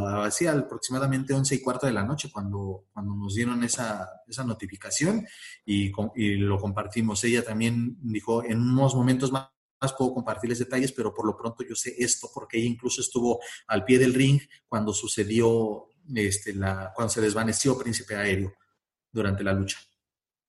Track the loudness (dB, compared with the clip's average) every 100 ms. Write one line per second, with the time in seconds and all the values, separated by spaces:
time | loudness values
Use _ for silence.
0 | 0 -2 -2 0 2 0 -2 -6 -6 -2
1 | 0 0 0 0 0 0 -2 -2 0 0
2 | -2 -4 -6 -8 -6 -6 -6 -10 _ -10
3 | -6 -6 -4 -2 -2 0 -2 -2 -4 -6
4 | -8 -14 -14 -8 -6 -6 -8 -12 -6 0
5 | 0 0 -4 -12 -20 -12 -2 0 0 0
6 | -4 0 0 2 2 2 0 -4 -4 -2
7 | 0 0 2 2 0 0 0 0 -2 -4
8 | -4 -4 -2 -2 0 2 4 6 4 4
9 | 4 4 2 -2 -6 _ _ -6 -4 0
10 | 0 0 -4 -4 -2 -2 -2 0 0 0
11 | -4 -2 -2 -2 -4 -8 -8 -6 -6 -2
12 | 0 0 -4 -12 -6 0 0 0 -2 -2
13 | -2 0 2 0 -4 -14 -2 0 6 6
14 | 6 6 6 4 2 -16 -6 -2 0 -2
15 | -2 -2 0 4 4 4 2 -4 -12 _
16 | -8 -2 0 -2 -4 -2 -2 -2 -6 -4
17 | -2 2 2 2 0 2 2 2 0 -4
18 | -4 -2 0 0 -2 -8 _ _ _ _
19 | _ -2 0 0 0 0 -2 -6 -14 _
20 | _ _ _ _